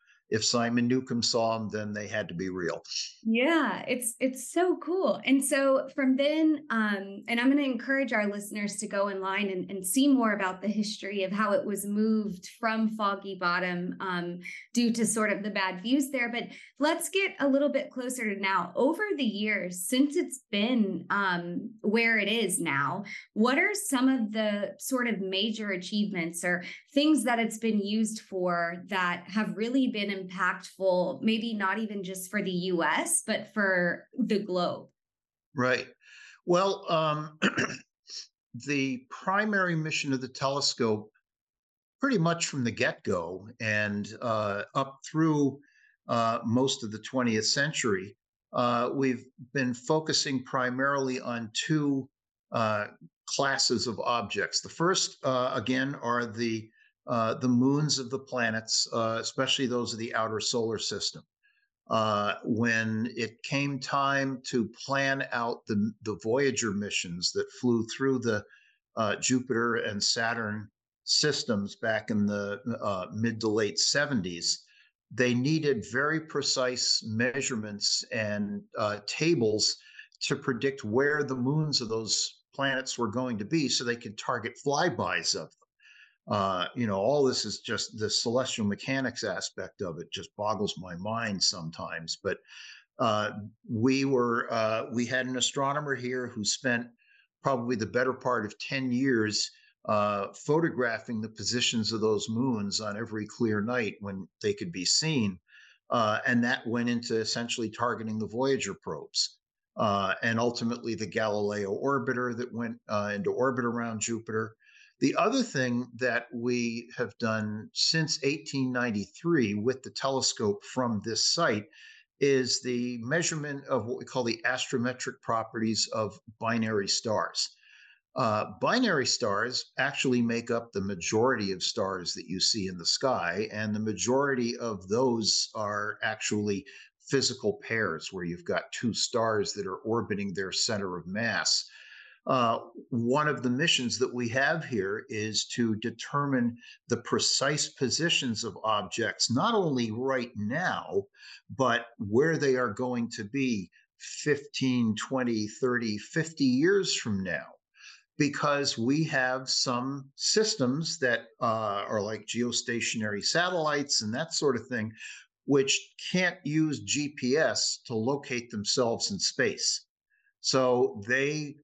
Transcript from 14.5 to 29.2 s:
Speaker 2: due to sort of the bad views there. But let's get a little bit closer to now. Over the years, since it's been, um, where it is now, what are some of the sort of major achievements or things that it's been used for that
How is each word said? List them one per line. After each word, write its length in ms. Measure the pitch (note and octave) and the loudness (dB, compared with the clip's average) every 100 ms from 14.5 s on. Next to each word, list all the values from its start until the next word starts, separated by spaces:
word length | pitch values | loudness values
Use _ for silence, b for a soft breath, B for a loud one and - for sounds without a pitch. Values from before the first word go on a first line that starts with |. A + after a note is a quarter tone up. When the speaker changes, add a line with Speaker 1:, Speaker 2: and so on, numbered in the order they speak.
| B B | B B
Speaker 2:
due 180 | A#3+ A#3 | 2 2
to 120 | A#3 A3 | 2 0
sort 260 | A3+ G#3 | 2 0
of 120 | G3+ | 0
the 80 | G#3 | -2
bad 320 | G3+ F#3+ F3+ | -2 -2 -2
views 260 | A3 C#4 C4 | 0 2 2
there. 200 | B3+ A#3 | -2 -2
But 200 | A#3 F3+ B B - | -4 -6 B B 0
let's 300 | - E4 - | 0 0 0
get 260 | F#4+ F#4+ - | 0 0 0
a 80 | C#4 | 4
little 220 | C4+ C#4+ | 4 4
bit 220 | C#4 - | 0 -4
closer 420 | B3+ B3 B3+ G#3+ | -6 -6 -4 -2
to 80 | G3+ | -2
now. 320 | G3 F#3+ F3 - | 2 2 0 2
Over 280 | C4+ E4 G#4 D4+ | 2 2 0 0
the 80 | |
years, 640 | A3+ G3+ G#3+ G3+ F3+ F3+ - | 0 0 0 0 -2 -6 0
since 300 | B3+ D4 F4 | 2 4 2
it's 240 | C#4 - - | -2 -6 -4
been, 540 | G3+ A3+ B3 G3 F3+ - | 0 2 2 2 0 -2
um, 640 | G3+ G3 F3+ F3 F3 - - | 0 0 0 -2 -6 -8 -4
where 360 | G#3 A3+ A#3 A3 | 0 2 4 2
it 100 | G3 | 2
is 320 | A3+ F#3+ F3+ | 0 0 0
now, 440 | E3 C#3 C#3+ F#3 - B B G#3 | 0 0 0 -2 -8 B B 2
what 220 | A#3+ C#4 | 4 4
are 160 | G4 | 2
some 360 | G4 - C4 C4 | 0 0 4 4
of 220 | C4 G#3+ | 4 0
the 440 | A3 G#3+ G3+ G3 - | 0 0 0 -4 -6
sort 280 | - B3+ A#3+ | -4 -2 0
of 140 | F#3 | -2
major 500 | F#3+ F#3+ A3+ A3 G#3 | -2 0 0 -2 -4
achievements 720 | F#3 - G#3+ G3+ F3+ E3+ - | -4 -2 0 0 0 -4 -2
or 220 | F3+ F3 B B B | -2 -2 B B B
things 300 | C#4 D4+ C#4+ | 2 4 4
that 160 | A#3 A#3 | 4 2
it's 180 | A3+ - | 0 0
been 220 | A3+ G#3 | 0 0
used 420 | G3+ A3 G#3+ - | 2 0 0 -2
for 640 | - F#3 F3+ F3 E3+ F3+ F3 | -6 -2 0 0 -2 -4 -4
that 360 | G3 F3 F3 | 0 0 -2